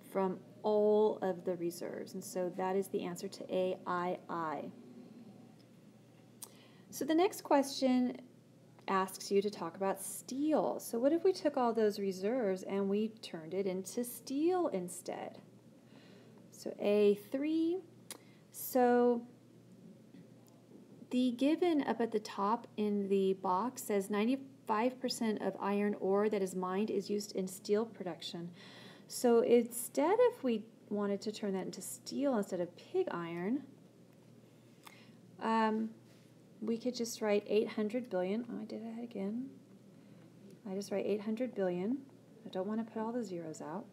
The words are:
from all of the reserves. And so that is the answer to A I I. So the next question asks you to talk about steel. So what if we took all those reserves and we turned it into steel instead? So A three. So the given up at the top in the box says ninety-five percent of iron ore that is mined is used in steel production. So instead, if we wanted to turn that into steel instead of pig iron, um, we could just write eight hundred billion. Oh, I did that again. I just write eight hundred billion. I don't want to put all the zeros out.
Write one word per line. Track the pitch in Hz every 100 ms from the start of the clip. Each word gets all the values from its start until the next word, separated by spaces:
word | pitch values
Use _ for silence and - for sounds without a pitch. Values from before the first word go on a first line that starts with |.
| 190
from | 196 190 180 - -
all | 214 214 208 208 214 -
of | 190 180 180
the | 175
reserves. | 170 170 - - -
And | 190
so | - 185 180 185
that | 185 190
is | 190
the | -
answer | 180 180 196
to | - -
A | 185 185 185 -
I | 180 175 180 -
I. | 170 160 147 - - - - - - - - - - - - - - - - - - - - - - -
So | - 269
the |
next | 320 392 -
question | - 285 269 - 262 254 151 - - - - - - - -
asks | 190 190 - -
you | 202
to | 202
talk | 202 165 180
about | 196 -
steel. | - - - 262 302 277 170 -
So | - 233
what | 269
if | 339
we | 381
took | 381 302 277
all | 240
those | 220 214 202
reserves | 196 185 196 262 208 185
and | - 196 196
we | 202 220 -
turned | - 165 160
it | 180 196
into | 185 185 -
steel | 240 - - 269 330 370 320
instead? | 190 180 - - - - - - - - - - - - - - - -
So | - - -
A | 202 208 202 202 -
three. | 269 302 320 330 370 - - - - - - -
So | - - 262 247 240 240 240 233 - - - - - - - - - - - - - - - - - -
the | 254 254
given | 240 269 320 359 302
up | - 233
at | 226
the | 214
top | 214 - 202 233 - -
in | 208 202 196
the | 196 190 190
box | 190 185 233 254
says | - 202 196
ninety-five | 208 220 269 - - - 214 247 254
percent | 247 - 226 208
of | 196 185
iron | 196 202 208 208
ore | 190 196 214
that | 208
is | 185 185
mined | 180 185 220
is | 202 196
used | 208 202 -
in | 185
steel | - - 208 226
production. | - 180 160 - 175 170 - - - - - -
So | - 240 233
instead, | - 240 233 - - - 302 440
if | 494 -
we | 262 226 - - -
wanted | 208 202 196
to | 214
turn | 214 208
that | 190 180
into | 180
steel | - - - 240 277 240
instead | 202 185
of | 175 -
pig | - 370 -
iron, | 175 170 170 185 277 - - - - - - - - - - - - - - - - - -
um, | 226 226 220 220 220 - - - - - - -
we | 220 226
could | 247
just | 240 233 -
write | 214 208 -
eight | 208 -
hundred | - 214 240 240
billion. | 185 180 214 -
Oh, | 196
I | 214
did | 220
that | 226 226
again. | 240 202 196 233 269 - - - - - - - - - - - 202
I |
just | 190 202
write | 196 -
eight | 208
hundred | 208 220 247 208
billion. | 185 175 196 277 - - - - -
I |
don't | 185 190
want | 220 220
to |
put | 220
all | 220
the | 247
zeros | 208 170 160 151
out. | 147 180 -